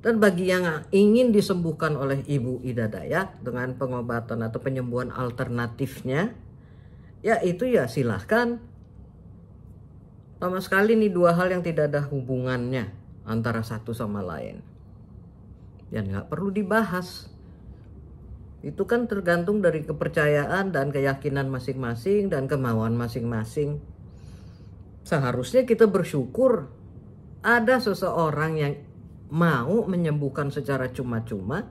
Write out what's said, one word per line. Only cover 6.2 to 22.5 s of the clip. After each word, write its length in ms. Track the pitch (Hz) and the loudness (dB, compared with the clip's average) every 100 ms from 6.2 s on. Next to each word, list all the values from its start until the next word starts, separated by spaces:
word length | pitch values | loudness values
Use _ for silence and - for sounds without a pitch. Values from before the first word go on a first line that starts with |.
| 220 - - - - - - - - - | -2 -6 -20 -20 -20 -20 -20 -20 -20 -6
ya 160 | 208 220 | 0 2
itu 240 | 185 175 | 0 0
ya 240 | 254 220 120 | 2 2 2
silahkan. 720 | 151 120 95 - 226 240 240 - - - - - - - - - - - - - - - - - - | 0 0 -2 2 2 2 -4 -10 -20 -20 -20 -20 -20 -20 -20 -20 -20 -20 -20 -20 -20 -20 -20 -20 -6
Sama 160 | 180 185 | -4 -4
sekali 400 | 185 196 214 226 | 0 4 6 6
ini 80 | 208 | 4
dua 240 | 175 175 | 6 6
hal 240 | 170 180 | 6 2
yang 80 | 180 | 0
tidak 240 | 170 156 147 | 0 0 2
ada 160 | 143 | 0
hubungannya 880 | 139 143 127 127 127 127 120 131 117 - - - | -2 -4 -2 -2 0 -2 -2 -4 -4 -10 -20 -16
antara 400 | - 113 117 113 | -4 -2 0 -2
satu 320 | 110 110 117 | -4 -8 -8
sama 240 | 117 110 101 | -6 -4 -4
lain. 400 | 90 76 53 50 - - - - - - - - - - - - - | -6 -8 -10 -12 -18 -20 -20 -20 -20 -20 -20 -20 -20 -20 -20 -20 -10
Dan 240 | 110 98 | -6 -4
nggak 160 | 101 - | -6 -6
perlu 240 | 151 202 | -4 -2
dibahas. 800 | 190 190 220 208 180 175 - - - - - - - - - - - - - - - | -2 2 2 2 -4 -6 -14 -18 -18 -20 -20 -20 -20 -20 -20 -20 -20 -18 -16 -18 -12
Itu 240 | 143 147 | -10 -6
kan 240 | 196 233 233 | 0 0 0
tergantung 560 | 196 175 175 175 208 | 0 2 2 2 2
dari 240 | 175 160 151 | 2 0 -4
kepercayaan 880 | 151 156 160 147 147 143 180 190 | -4 -2 2 4 2 2 0 0
dan 160 | 156 143 | 0 0
keyakinan 560 | 139 139 135 147 139 135 | 0 0 0 -2 -2 -2
masing-masing 800 | 127 117 131 120 117 185 208 196 | -4 -4 -4 -4 -2 2 2 2
dan 240 | 151 135 | 0 0